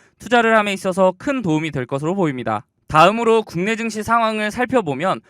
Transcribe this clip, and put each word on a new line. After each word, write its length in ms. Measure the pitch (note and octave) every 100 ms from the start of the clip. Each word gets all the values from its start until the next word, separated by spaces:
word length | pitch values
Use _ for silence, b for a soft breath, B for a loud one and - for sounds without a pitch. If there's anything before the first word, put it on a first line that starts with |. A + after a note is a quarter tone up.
| b _
투자를 360 | - A#3+ A3+ A3+
함에 160 | G#3
있어서 420 | F#3+ F#3+ F3+ F#3 F#3
큰 240 | - C4
도움이 300 | G3+ D#3 D#3+
될 160 | C#3 B2
것으로 260 | C#3 D3+
보입니다. 540 | G3 E3 B2+ A2+ G#2+ - _ -
다음으로 540 | D3+ E3+ A3+ A3+ A3+
국내 340 | G#3+ E3 F#3+ A3+
증시 280 | A3+ G#3+
상황을 480 | G#3 A#3 A3 A3 G#3
살펴보면 720 | G#3 B3 B3+ F3 C3 F#3 C3 b